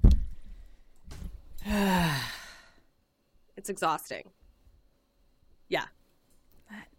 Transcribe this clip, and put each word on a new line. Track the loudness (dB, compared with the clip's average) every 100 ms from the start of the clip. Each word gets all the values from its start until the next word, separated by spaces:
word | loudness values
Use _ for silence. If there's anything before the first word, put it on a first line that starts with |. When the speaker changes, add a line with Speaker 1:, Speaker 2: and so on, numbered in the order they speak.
| 8 8 4 -4 -12 -16 -18 -20 -20 -20 -18 -14 -14 -14 -14 -10 -2
Speaker 1:
<sighs> | 0 2 4 2 0 -4 -10 -16 -20 -20 -20 _ _ _ _ _ _ _ -12
It's | -10
exhausting. | -4 -2 -2 -6 -12 -14 -20 -20 _ -20 -20 _ _ _ _ _ _ _ -20 -6
Yeah. | -4 -4 -14 _ _ _ _ _ -20 -20
Speaker 2:
That | -20 -20